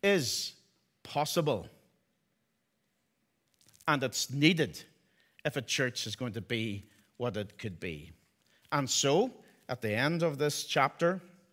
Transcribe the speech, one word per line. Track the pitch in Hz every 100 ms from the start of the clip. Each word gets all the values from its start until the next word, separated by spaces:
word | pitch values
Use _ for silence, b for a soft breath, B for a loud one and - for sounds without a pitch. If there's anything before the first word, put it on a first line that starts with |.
is | 202 196 120 - - - _ _ _ _
possible. | - 143 151 - 151 110 - - _ _ _ _ _ _ _ _ _ _ _ _ _ _ _ _ _ _ _ - -
And | 147
it's | 123 - -
needed | 139 156 175 131 80 - _ b b b b
if | 151 143
a |
church | 110 - 131 - -
is | 107
going | 123
to | 107
be | 95 120 110 101 - b b _
what | 123 107
it | 104 -
could | 113 85
be. | 92 78 82 - _ _ b b b
And | 147 131
so, | - 143 151 254 - b b b
at | 127
the | 110
end | 104 139 170
of | 165 143
this | 147 -
chapter | - 156 139 - 170 185 - - _